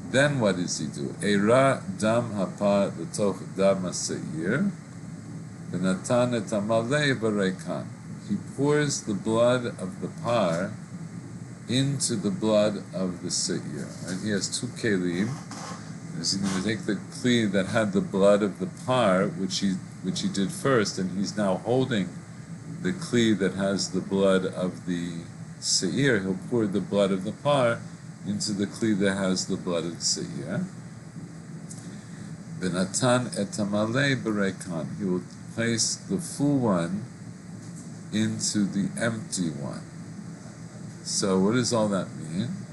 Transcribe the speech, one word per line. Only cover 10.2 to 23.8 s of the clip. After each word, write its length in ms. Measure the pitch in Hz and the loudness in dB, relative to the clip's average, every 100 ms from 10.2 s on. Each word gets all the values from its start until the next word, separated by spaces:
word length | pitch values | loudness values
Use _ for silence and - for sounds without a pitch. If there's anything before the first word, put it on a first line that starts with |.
par 480 | 113 120 92 82 101 - - - - - - - - - - | 0 2 4 2 -2 -6 -12 -12 -10 -10 -12 -12 -12 -12 -2
into 480 | 123 139 135 - | 2 2 0 0
the 160 | 113 101 | 0 0
blood 500 | 92 110 107 107 98 - | 2 4 6 4 0 -6
of 280 | - 92 87 | -2 -2 -2
the 80 | 87 | -4
seir. 580 | - - 80 64 73 - - 82 | -2 -2 -2 -4 -6 -8 -8 -6
And 140 | 92 | -4
he 60 | 107 | 0
has 180 | 101 - | 0 -2
two 200 | - 120 | -4 -6
kelim. 600 | - 120 95 90 87 113 143 - - - - - - - - | -2 0 2 2 0 0 -2 -8 -10 -10 -10 -10 -12 -10 -4
He's 180 | 82 | -2
gonna 280 | 98 98 95 | 0 0 0
take 220 | 98 110 | 0 0
the 100 | - | 0
kli 560 | 98 - - 123 120 107 | -2 -4 -2 4 4 4
that 140 | 98 95 | 2 2
had 240 | 113 107 | 2 4
the 80 | 98 | 2
blood 440 | 90 98 98 104 | 2 6 8 8
of 160 | 104 90 | 4 0
the 80 | 90 - | -6 -4
par, 420 | - 127 110 92 104 | 2 4 6 6 4
which 320 | 90 95 - | 0 -2 0
he, 140 | 101 92 - - | 0 0 -6 -6
which 180 | 92 90 | -4 -2
he 80 | 101 | -2
did 220 | 101 92 | 0 -2
first, 460 | - 139 127 101 - | 0 2 4 2 0
and 200 | 92 90 | -2 -2
he's 180 | 95 | -2
now 220 | 107 101 92 | 0 0 0
holding 500 | 107 131 123 113 90 - - - - - - - | 2 2 2 2 0 -6 -14 -14 -12 -12 -10 -4
the 120 | 92 | -2
kli 440 | 87 - 120 113 98 | -2 2 4 6 4
that 160 | 95 | 2
has 340 | 95 98 98 | 2 0 0